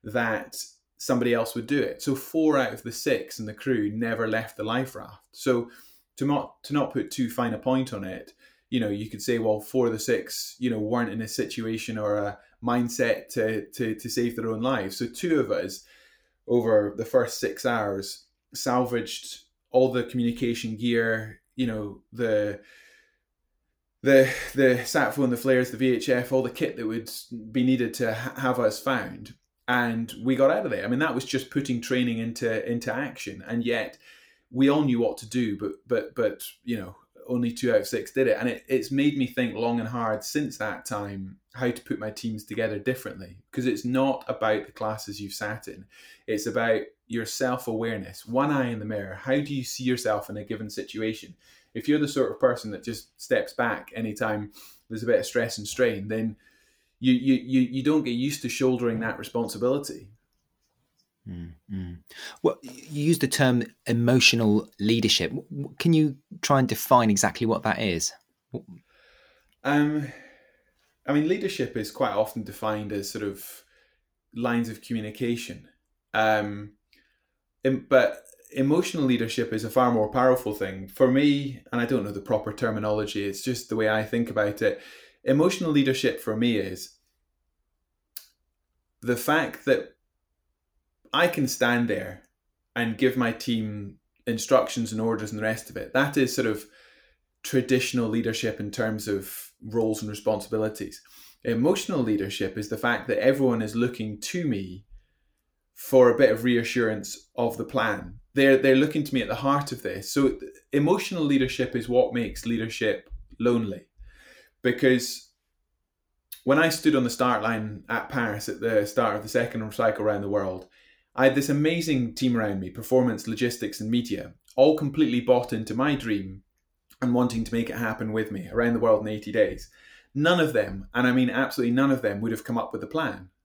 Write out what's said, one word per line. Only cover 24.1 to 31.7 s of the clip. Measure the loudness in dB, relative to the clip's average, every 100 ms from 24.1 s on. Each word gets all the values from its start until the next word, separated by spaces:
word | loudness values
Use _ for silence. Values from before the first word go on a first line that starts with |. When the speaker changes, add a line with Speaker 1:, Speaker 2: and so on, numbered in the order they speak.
| 8 6 2 -4
Speaker 1:
the | 4 4 4 2
sat | 0 0 2
phone, | 0
the | 0
flares, | 2 2 2
the | 0
V | 2 2
H | 2
F, | 0 2
all | 0
the | 0
kit | -2 -4 -4
that | -6
would | -6 -8 -14 -14 -14 -4
be | 2
needed | 4 4 0 0
to | -2
ha-, | -2 -8 -2
have | 0 2
us | 2 0
found. | -2 -2 -4 -12 -16 -20 _ _ -2
And | 0 0 -2 -6 -4
we | -2 4
got | 4
out | 2 -2
of |
there. | -4
I | -2
mean, | 0
that | 0 -2
was | -2
just | -6 -4
putting | -6 -2